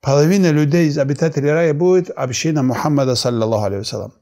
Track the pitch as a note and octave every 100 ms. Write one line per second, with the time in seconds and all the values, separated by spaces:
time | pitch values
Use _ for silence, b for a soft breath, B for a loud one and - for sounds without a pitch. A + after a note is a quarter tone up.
0 | C3+ C#3+ D3+ G3+ F3+ D3+ D3+ E3+ D#3+ D3
1 | C#3 C#3+ D#3+ D3 C#3 D#3 E3+ D3 F3+ F#3
2 | F3 - C3 A#2+ D#3+ D3+ B2+ B2+ D#3 C#3+
3 | C3 A#2+ B2+ A#2+ A2 A2 G#2 G2 G2 A2
4 | G#2 _